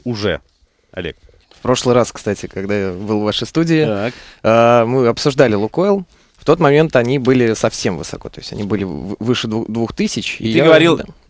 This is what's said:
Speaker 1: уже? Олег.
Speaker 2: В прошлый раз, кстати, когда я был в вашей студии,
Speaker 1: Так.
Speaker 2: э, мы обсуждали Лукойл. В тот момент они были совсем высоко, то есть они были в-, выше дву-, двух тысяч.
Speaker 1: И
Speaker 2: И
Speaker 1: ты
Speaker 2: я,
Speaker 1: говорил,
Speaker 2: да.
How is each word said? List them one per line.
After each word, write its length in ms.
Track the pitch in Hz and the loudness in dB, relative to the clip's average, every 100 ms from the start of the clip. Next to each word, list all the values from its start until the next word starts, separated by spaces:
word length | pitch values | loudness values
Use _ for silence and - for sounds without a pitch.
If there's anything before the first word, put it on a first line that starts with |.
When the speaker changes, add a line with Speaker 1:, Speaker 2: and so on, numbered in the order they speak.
Speaker 1:
уже? 380 | 123 107 101 76 _ _ _ _ _ | -2 -4 -2 -4 _ _ _ _ _
Олег. 240 | - 82 - _ _ _ _ | -10 -10 -12 _ _ _ _
Speaker 2:
В 40 | |
прошлый 320 | 117 127 127 | -2 0 2
раз, 180 | 120 110 | 2 0
кстати, 360 | - 107 98 - | -4 -6 -6 -8
когда 300 | 95 98 101 | -10 -4 -2
я 140 | 95 | -2
был 280 | 90 104 107 | -6 -4 -2
в 40 | |
вашей 220 | 104 - 120 | -2 -4 -4
студии, 400 | 160 165 160 135 | -2 0 0 0
Speaker 1:
Так. 260 | 101 117 - - - | -2 -4 -8 -20 -4
Speaker 2:
э, 420 | 110 113 117 120 | 2 4 6 4
мы 220 | 113 131 117 | 2 2 0
обсуждали 460 | 113 147 131 123 | 0 -2 2 2
Лукойл. 500 | 101 107 - 202 196 180 _ _ _ | 2 -2 0 0 0 -4 _ _ _
В 80 | |
тот 160 | - 170 | 0 2
момент 360 | 147 147 160 131 | 4 4 4 2
они 220 | 117 139 | 0 0
были 360 | 123 131 117 | 2 2 2
совсем 420 | 107 113 - 113 80 | 0 -2 -2 -4 -4
высоко, 320 | - - - | -10 -12 -14
то 120 | - | -16
есть 120 | - | -14
они 120 | - | -10
были 200 | 101 101 | -6 -4
в-, 320 | 95 71 87 - | -4 -8 -10 -6
выше 280 | 110 117 113 | -2 -2 -2
дву-, 160 | 110 107 | -4 -4
двух 260 | 113 113 | -4 -4
тысяч. 440 | - 214 - - - | -4 -4 -4 -8 -6
Speaker 1:
И 100 | 113 | -2
Speaker 2:
И 20 | |
Speaker 1:
ты 60 | 135 | 2
Speaker 2:
я, 60 | |
Speaker 1:
говорил, 340 | 160 156 165 156 | 6 6 6 2
Speaker 2:
да. 60 | - - | -4 -16